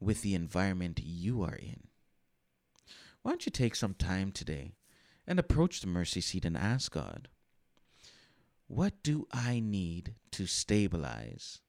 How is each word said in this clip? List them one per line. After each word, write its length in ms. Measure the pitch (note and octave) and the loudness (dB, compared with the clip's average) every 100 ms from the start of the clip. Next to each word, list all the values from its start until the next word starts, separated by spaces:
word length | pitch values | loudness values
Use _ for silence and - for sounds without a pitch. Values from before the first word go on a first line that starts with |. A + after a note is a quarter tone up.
with 220 | F#2+ G#2 | 0 2
the 120 | G2+ | 2
environment 680 | F#2 E2+ F2+ G2 F#2 F2 D#2+ | 0 0 2 2 2 -2 -4
you 380 | D2+ E2+ F#2+ B2 | -6 -2 0 0
are 140 | F2 - | 0 -4
in? 320 | - - - _ _ _ _ _ _ _ _ _ - - - - | -10 -12 -16 _ _ _ _ _ _ _ _ _ -20 -20 -20 -6
Why 120 | - | -2
don't 120 | F4 | -2
you 80 | - | -2
take 220 | - A#2+ | 2 2
some 200 | - G#2+ | 2 -2
time 380 | - - F#2 F#2+ | 0 0 2 0
today 440 | - - D2+ C2+ - _ _ _ _ - | -4 -4 -6 -6 -14 _ _ _ _ -2
and 120 | F3+ | 2
approach 420 | F3 D#3 F3 - | 4 4 4 2
the 60 | F#2+ | 0
mercy 360 | F2 E2+ F2+ | 0 0 0
seat 240 | - F2+ E2+ | -2 0 0
and 100 | D#2+ | 2
ask 340 | G2+ B2+ - | 2 0 0
God, 360 | D#2 G1+ G1+ - _ _ _ _ _ _ _ - - - _ _ _ - | -4 -6 -8 -16 _ _ _ _ _ _ _ -20 -20 -20 _ _ _ -6
"What 360 | A#2 G3 - | 0 0 0
do 260 | D3+ D3+ - | 0 0 0
I 300 | B2 B2 A#2+ | -2 0 2
need 540 | A2 G2+ F2 E2+ - - _ | 2 0 0 -4 -8 -12 _
to 160 | - F#2 | -4 -2
stabilize, 1120 | - - G#2 G2 E2 C#2 A1 A1 G1+ - - | 0 4 4 6 2 -2 -4 -8 -10 -12 -16